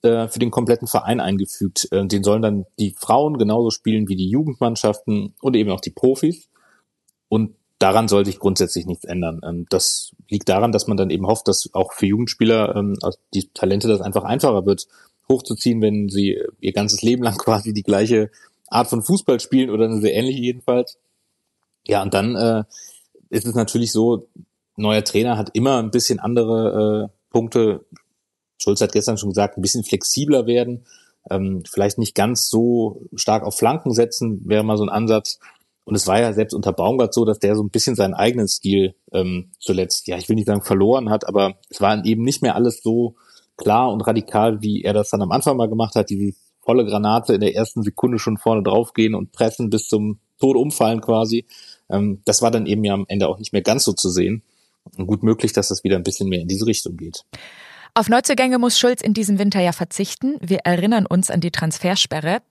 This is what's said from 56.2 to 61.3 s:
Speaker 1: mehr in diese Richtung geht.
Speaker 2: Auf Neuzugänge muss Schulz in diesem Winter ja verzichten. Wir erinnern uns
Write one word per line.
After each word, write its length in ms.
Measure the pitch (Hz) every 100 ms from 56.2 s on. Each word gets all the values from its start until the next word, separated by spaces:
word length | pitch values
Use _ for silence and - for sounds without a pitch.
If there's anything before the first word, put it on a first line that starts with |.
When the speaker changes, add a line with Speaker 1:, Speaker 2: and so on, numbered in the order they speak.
| 98
Speaker 1:
mehr 140 | 90
in 80 | 87
diese 160 | 95 110
Richtung 320 | 104 - 85
geht. 260 | 82 82 _ - - - - - -
Speaker 2:
Auf 160 | - 214
Neuzugänge 500 | 240 269 262 254 254
muss 180 | 240 -
Schulz 240 | 247 247
in 120 | -
diesem 260 | 208 202 196
Winter 220 | 202 196
ja 100 | 175
verzichten. 640 | 170 170 - 196 - 262 294
Wir 180 | 170 190 175
erinnern 400 | 175 196 233 190
uns 260 | 180 185